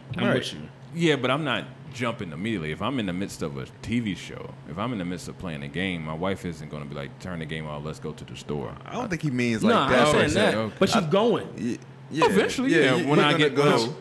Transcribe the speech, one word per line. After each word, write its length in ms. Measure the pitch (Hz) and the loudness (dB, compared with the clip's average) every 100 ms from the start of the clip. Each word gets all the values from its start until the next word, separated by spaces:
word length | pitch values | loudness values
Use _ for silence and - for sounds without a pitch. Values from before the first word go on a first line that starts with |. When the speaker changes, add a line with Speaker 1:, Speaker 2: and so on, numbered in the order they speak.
| - - | -10 -2
Speaker 1:
"I'm 60 | 196 | 2
Speaker 2:
Right. 80 | |
Speaker 1:
with 180 | 143 - | 2 -2
you." 80 | 80 104 - 131 | -8 -14 -16 -12
Speaker 3:
Yeah, 220 | 165 165 135 | 2 2 4
but 140 | 123 | 2
I'm 140 | 143 | 2
not 200 | 147 107 71 - - | 0 -2 -4 -12 -14
jumping 380 | - 131 - 82 | -4 -4 -4 -8
immediately. 400 | 76 110 101 78 | -4 -2 -2 -4
If 100 | 78 | -4
I'm 160 | 107 135 | -2 -2
in 80 | 95 | -2
the 60 | |
midst 300 | 90 98 - | -2 -4 -4
of 140 | 80 67 | -6 -6
a 80 | 64 - | -10 -10
T 180 | - 120 | -4 -2
V 140 | 110 | -2
show, 360 | 85 - 60 - - - | -4 -8 -12 -12 -14 -12
if 60 | 82 | -6
I'm 140 | 120 | -4
in 60 | 107 | -4
the 60 | |
midst 240 | 87 87 76 | -4 -6 -8
of 100 | 71 | -10
playing 240 | 92 73 | -8 -8
a 60 | 71 | -6
game, 360 | 82 95 85 | -4 -2 -2
my 100 | 78 | -6
wife 300 | 80 92 95 | -4 -2 -2
isn't 260 | 90 76 76 | -6 -10 -10
gonna 140 | 76 71 | -10 -10
be 80 | |
like, 220 | 71 69 67 | -10 -10 -12
"Turn 180 | 92 87 | -10 -8
the 60 | 76 | -6
game 200 | 80 76 | -8 -8
off, 180 | 73 | -8
let's 140 | 78 73 | -8 -8
go 120 | 78 | -10
to 120 | 73 | -10
the 100 | 67 64 | -14 -12
store." 360 | - 73 64 - - | -8 -6 -6 -10 -10
Speaker 2:
I 80 | |
don't 140 | 214 240 | -8 -6
think 140 | 160 | -4
he 80 | 151 | -2
means 320 | 123 120 110 | 0 0 2
Speaker 1:
No, 60 | 208 | 4
Speaker 2:
like 80 | 214 | 4
Speaker 1:
I'm 120 | 135 | 4
Speaker 2:
that 80 | 127 | 6
Speaker 1:
not 120 | - | 6
Speaker 2:
per 60 | 190 | 6
Speaker 1:
saying 120 | 156 | 4
Speaker 2:
se. 40 | 196 | 4
Speaker 1:
that. 140 | 196 | 4
Speaker 3:
Okay. 200 | 107 110 - | 2 -2 0
Speaker 1:
But 80 | 190 | 2
she's 120 | 220 156 | 2 4
going. 400 | 190 233 151 87 - | 4 4 2 -2 -4
Speaker 2:
Y-, 220 | 117 - - - - | -4 -4 -8 -20 -8
yeah, 160 | 156 165 | 2 4
Speaker 3:
Eventually, 480 | 190 - - 254 | 4 2 0 4
Speaker 2:
yeah, 60 | 165 | 6
Speaker 3:
yeah, 160 | 139 123 | 6 4
Speaker 2:
you, 120 | 127 | 4
Speaker 3:
when 100 | 151 | 6
Speaker 2:
we're 60 | |
Speaker 3:
I 80 | 147 | 6
Speaker 2:
gonna 60 | 151 | 6
Speaker 3:
get 100 | 151 | 4
Speaker 2:
go. 80 | 131 | 6
Speaker 3:
when 240 | 143 127 117 | 4 4 2
I 20 | 156 | -4